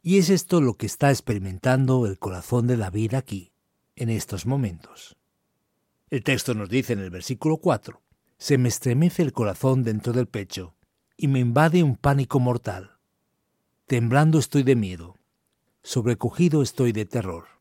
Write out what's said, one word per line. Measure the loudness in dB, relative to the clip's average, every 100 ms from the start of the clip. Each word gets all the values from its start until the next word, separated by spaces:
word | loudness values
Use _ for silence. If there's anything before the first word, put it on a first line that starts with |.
Y | 4 4
es | 4
esto | 2 2 2
lo | 2
que | 0 -8
está | 0 2
experimentando | 2 -2 -6 -6 -4 0 2 4 2 2
el | -4
corazón | -8 -10 -2 0 2
de | 0
David | -2 -2 -2
aquí, | -4 -6 -12 -12 _ _ _ _
en | -8 -4
estos | -4 -4 -8 -4
momentos. | -2 -4 -6 -20 -20 -20 _ _ _ _ _ _ _ _ _ _
El | -6
texto | -2 -2 -2
nos | -6 -2
dice | -4 -2
en | -6
el | -6
versículo | -12 -10 -4 -2 -2
cuatro, | 0 -2 -6 -20 _ _ _ _
"Se | 0 2
me | 2
estremece | 0 -2 2 2 2
el | -2
corazón | 0 -4 0 0 0
dentro | 0 -2 -2
del | -2 -2
pecho, | -6 -10 -12 -14 _ _ _ _ -4
y | 0
me | 2
invade | 2 4 4 4
un | 2 2
pánico | 0 0 0 0
mortal. | 0 -2 -6 -10 -14 _ _ _ _ _ _ _ _ _ _
Temblando | 0 2 4 4 4
estoy | 2 0
de | 4 2
miedo, | 0 -8 -16 _ _ _ _ _ _ _
sobrecogido | -6 -2 -2 -2 -4 0 2 2
estoy | 0 0 -2
de | -2
terror". | -4 -6 -6 -10 -16 _